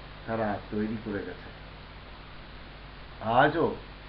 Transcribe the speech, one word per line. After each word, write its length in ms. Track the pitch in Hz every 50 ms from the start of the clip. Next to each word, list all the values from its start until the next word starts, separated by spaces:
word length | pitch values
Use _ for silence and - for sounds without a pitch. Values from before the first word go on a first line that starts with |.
| - - - - -
তারা 320 | 113 113 110 110 104 - - - -
তৈরি 260 | 107 104 107 107 117 110 -
করে 140 | 110 101 95
গেছে। 380 | 85 90 90 - - - - - - - - - - - - - - - - - - - - - - - - - - - - - - - - - - - - - -
আজও 520 | 110 117 127 143 151 147 165 139 104 110 - - - - - -